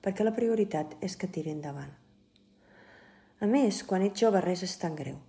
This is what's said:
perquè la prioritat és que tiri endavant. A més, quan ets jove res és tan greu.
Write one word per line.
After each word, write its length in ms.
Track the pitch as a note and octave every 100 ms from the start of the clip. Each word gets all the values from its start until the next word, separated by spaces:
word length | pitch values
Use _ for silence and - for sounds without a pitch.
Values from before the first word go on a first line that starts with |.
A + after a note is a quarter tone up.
perquè 220 | - F#3+ G#3+
la 80 | A3
prioritat 600 | A#3 A3 G3+ D#3 D#3 -
és 140 | F#3+ -
que 140 | F3+
tiri 220 | E3+ D#3+
endavant. 380 | D3+ D3 C#3 C#3+ - _ _ _ _ _ _ _ - - - - - _ _
A 60 | G#3
més, 320 | C4 B3 F#3+ -
quan 140 | F#3+ G3
ets 160 | G3
jove 200 | A3+ G3
res 180 | F3 F3+ F#3
és 60 | -
tan 160 | E3+ D3+
greu. 180 | C3 C#3